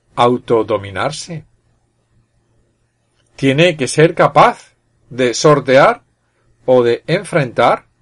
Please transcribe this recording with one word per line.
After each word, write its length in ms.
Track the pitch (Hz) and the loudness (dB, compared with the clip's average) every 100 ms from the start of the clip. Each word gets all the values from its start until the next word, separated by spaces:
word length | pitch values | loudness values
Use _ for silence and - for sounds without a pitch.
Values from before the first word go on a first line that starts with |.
| _ | _
autodominarse. 1300 | - 120 123 - 117 107 107 101 92 120 156 - 160 - _ _ _ _ _ _ _ _ _ _ _ _ _ _ _ _ _ _ | -2 0 0 -2 -2 -2 -4 -6 -8 -8 -8 -14 -16 -18 _ _ _ _ _ _ _ _ _ _ _ _ _ _ _ _ _ _
Tiene 420 | - 135 135 175 156 | -6 -2 0 0 0
que 100 | 127 | -4
ser 280 | - 233 | 0 0
capaz 600 | 175 175 - 214 233 - _ _ _ _ | 2 0 2 2 0 -10 _ _ _ _
de 240 | 117 127 | -4 -4
sortear 680 | 110 156 143 127 131 180 240 _ _ _ _ _ _ | 0 0 0 2 2 2 0 _ _ _ _ _ _
o 180 | - 127 | 0 2
de 220 | 120 117 - | 2 -2 -2
enfrentar, 800 | 170 - 160 131 107 120 214 - _ | -6 -4 -4 -4 0 0 0 -6 _